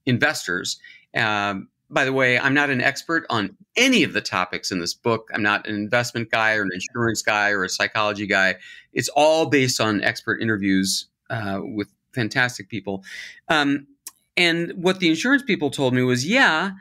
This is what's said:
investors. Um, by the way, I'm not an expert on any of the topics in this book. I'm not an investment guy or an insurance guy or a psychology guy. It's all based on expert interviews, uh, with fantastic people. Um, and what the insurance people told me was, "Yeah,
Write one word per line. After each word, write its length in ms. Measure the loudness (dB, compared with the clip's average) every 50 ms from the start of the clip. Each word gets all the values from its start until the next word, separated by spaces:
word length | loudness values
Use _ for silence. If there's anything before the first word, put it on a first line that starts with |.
| _
investors. 720 | -2 0 2 2 0 -2 -2 -4 -4 -4 -4 -4 -6 -8 -10 -14 -20 -20 -20 _ _ -4
Um, 520 | -2 -2 0 0 0 -2 -2 -4 -6 -8 -14 _ _ _ _
by 160 | -2 0 0
the 80 | 2 2
way, 260 | 2 2 4 4 2
I'm 140 | 2 2 2
not 160 | 2 2 2
an 140 | 0 0 0
expert 420 | 0 -2 -4 -4 -4 -4 -4 -2 -2
on 260 | -2 -2 -2 -4 -6 -12 _ _ 0
any 260 | 2 4 4 4 4 4
of 100 | 2 0
the 80 | -4
topics 500 | -4 -2 -2 -2 -2 -2 -4 -6 -6 -4
in 80 | -4 -4
this 140 | -4 -4 -6
book. 380 | -4 -2 0 0 0 -2 -6 -4
I'm 100 | -2 0
not 240 | 0 0 0 -2
an 80 | -4 -6
investment 560 | -6 -4 0 0 0 0 -2 -4 -6 -4 -2
guy 220 | 0 0 2 2 2
or 100 | 0 -2
an 80 | -2 -4
insurance 480 | -6 -10 -8 -4 -2 0 0 0 0 0
guy 280 | 0 2 2 2 2
or 140 | 0 0 -2
a 40 | -2
psychology 560 | -2 -2 -2 -2 0 0 0 0 -2 -2 -2
guy. 300 | 0 2 2 2 2 0 -2 -8 -18 -20 -20 -20 _ -4
It's 160 | -4 -4 0
all 380 | 2 4 4 6 4 4 2
based 340 | 2 2 2 2 2 0 0
on 220 | 0 0 2 2 0
expert 400 | -2 -2 -4 -4 -6 -4 -2 -2
interviews, 640 | -2 -2 0 2 2 2 2 2 0 -2 -4 -6 -10 _ _ _ -8
uh, 300 | -8 -6 -4 -6 -6 -6 -6
with 260 | -8 -8 -8 -8 -8 _ _ _ _ -6
fantastic 540 | -4 -4 -2 0 0 0 0 -2 -6 -12 -12
people. 360 | -12 -10 -8 -6 -8 -8 -10 -14 -16 -16 -16 -18 -20 -10 _ 0
Um, 380 | 0 2 2 2 0 -2 -4 -10 _ _ _ -20 -20 _ _ _ _
and 360 | 2 2 2 2 0 -2 -4 -6
what 240 | -2 0 0 0 2
the 80 | 2 2
insurance 340 | 2 2 2 2 2 2 2
people 280 | 0 -2 0 -2 -2
told 240 | -2 0 0 2 2
me 80 | 2 2
was, 240 | 2 2 0 0
"Yeah, 460 | 0 2 4 4 4 2 0 -2 -4 -6 -10